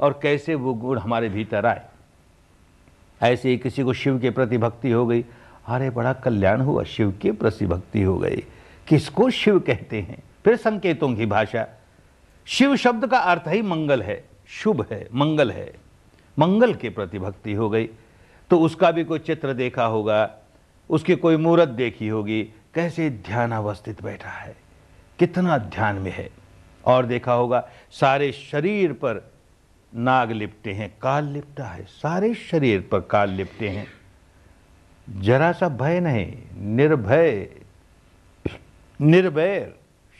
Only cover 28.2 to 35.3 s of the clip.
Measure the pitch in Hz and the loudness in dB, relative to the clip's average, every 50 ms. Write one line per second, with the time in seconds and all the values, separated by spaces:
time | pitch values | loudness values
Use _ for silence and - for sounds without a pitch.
28.2 | 143 139 123 - - - - 147 151 190 214 208 190 160 131 - 147 127 110 101 | 0 -2 -4 -6 -10 -6 -4 -2 0 0 0 2 0 0 0 -2 -4 -4 -4 -6
29.2 | - - - _ _ _ _ _ _ _ _ _ _ _ - 117 117 127 131 131 | -8 -14 -20 _ _ _ _ _ _ _ _ _ _ _ -8 -2 2 2 4 4
30.2 | 123 113 113 107 107 101 - - - 110 98 101 107 92 - - - 131 135 147 | 2 0 -2 -4 -6 -8 -10 -12 -10 -10 -8 -8 -8 -10 -10 -6 -4 -2 -2 -2
31.2 | 151 143 143 147 143 - - - 131 92 87 90 95 - - - - 151 170 185 | -2 -4 -6 -10 -12 -12 -14 -14 -12 -12 -12 -14 -16 -18 -12 -8 -6 -4 -2 0
32.2 | 202 226 233 - - - 170 160 139 123 104 95 - - 110 98 87 - - 104 | 0 -2 -2 -4 -4 -2 0 2 4 4 2 2 0 -2 -2 -4 -2 0 0 2
33.2 | 101 98 95 95 95 90 - - 113 101 92 104 104 - - - _ _ _ _ | 2 0 -2 -4 -6 -8 -8 -8 -8 -6 -6 -8 -10 -12 -18 -20 _ _ _ _
34.2 | _ _ _ _ _ _ _ _ _ _ _ _ _ _ _ _ _ - 101 98 | _ _ _ _ _ _ _ _ _ _ _ _ _ _ _ _ _ -14 -12 -2
35.2 | 95 104 | 2 4